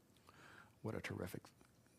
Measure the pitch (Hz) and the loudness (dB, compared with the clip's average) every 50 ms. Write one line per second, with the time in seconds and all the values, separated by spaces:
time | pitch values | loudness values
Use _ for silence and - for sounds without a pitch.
0 | - - - - - - - - - - - - - - - - - 110 110 - | -20 -20 -20 -18 -18 -16 -16 -14 -14 -14 -14 -14 -14 -16 -8 -2 2 2 4 4
1 | - - 101 101 92 95 - - - - - - - - - - - - - | 4 2 4 4 4 2 2 0 -2 -6 -10 -18 -20 -20 -20 -20 -20 -20 -20